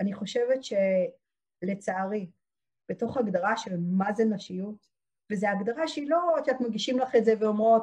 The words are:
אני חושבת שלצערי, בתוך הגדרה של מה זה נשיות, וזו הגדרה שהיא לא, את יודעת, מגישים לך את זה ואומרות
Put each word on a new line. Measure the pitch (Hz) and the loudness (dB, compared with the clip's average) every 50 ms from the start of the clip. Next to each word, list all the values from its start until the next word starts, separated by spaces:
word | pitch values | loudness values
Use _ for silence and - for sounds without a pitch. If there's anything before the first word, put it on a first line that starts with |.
אני | 190 202 | -4 -4
חושבת | 196 - 208 190 - 240 240 247 262 262 262 | -4 -4 -6 -4 -2 0 2 2 0 0 -2
שלצערי, | - 220 196 196 190 190 185 180 170 - _ _ _ _ _ _ _ _ _ - 190 196 196 - - 185 185 190 190 208 214 190 170 - _ _ _ _ _ _ _ _ _ _ - | -2 0 2 2 4 2 2 0 0 -4 _ _ _ _ _ _ _ _ _ -6 -4 -4 -4 -4 -4 -4 -2 -2 -4 -4 -6 -6 -8 -12 _ _ _ _ _ _ _ _ _ _ -10
בתוך | 190 - 233 226 - | -6 -4 -4 -2 -2
הגדרה | 277 233 202 180 180 180 208 226 | -2 0 0 0 0 2 0 0
של | 226 - 196 185 | -2 -2 -4 -4
מה | 170 175 175 185 190 190 208 | -4 -2 0 2 2 2 0
זה | 208 220 226 | 2 2 2
נשיות, | 220 208 190 - - 185 185 190 208 214 208 _ _ _ _ _ _ _ _ _ - | 2 0 -2 -4 -8 -8 -8 -8 -8 -10 -12 _ _ _ _ _ _ _ _ _ -6
וזו | 214 190 202 | -4 -2 0
הגדרה | 202 202 196 202 226 233 294 320 311 | 0 0 0 -2 -2 -2 -2 -4 -4
שהיא | - 294 285 277 | -4 -6 -2 0
לא, | 320 349 359 349 320 294 | 0 2 2 2 0 2
את | - 285 | 0 0
יודעת, | 254 - | -2 0
מגישים | 247 233 208 202 - - 254 254 | -2 -4 -4 -4 -2 -2 0 0
לך | 254 254 - | 0 2 2
את | 233 214 | 4 4
זה | 226 220 202 | 4 4 4
ואומרות | 220 214 208 214 220 226 226 226 | 2 0 2 2 4 6 6 4